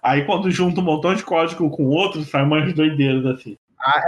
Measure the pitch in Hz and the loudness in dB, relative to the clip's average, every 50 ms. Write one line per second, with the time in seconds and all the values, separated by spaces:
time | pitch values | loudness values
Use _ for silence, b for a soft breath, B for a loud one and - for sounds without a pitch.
0 | - 127 135 143 143 - 196 175 196 185 175 - 180 180 170 190 180 165 151 151 | 0 0 2 2 0 0 -2 -2 0 0 0 0 0 0 0 0 0 0 0 0
1 | 151 175 190 214 - - 180 165 165 165 175 - 175 151 - - 143 131 143 165 | 0 0 -2 -2 -2 -2 0 0 0 0 -2 -2 -2 -2 0 0 0 0 2 0
2 | 196 196 196 160 151 143 - 143 139 143 151 156 147 185 170 151 156 156 151 139 | 0 -2 -4 -6 -6 -4 0 0 2 2 2 2 0 0 0 2 0 2 2 2
3 | 139 135 131 131 127 131 127 127 - 117 98 - _ _ _ - - 135 143 151 | 0 2 2 0 0 -2 -4 -4 -8 -16 -18 -18 _ _ _ -4 -2 0 0 2
4 | 165 | 2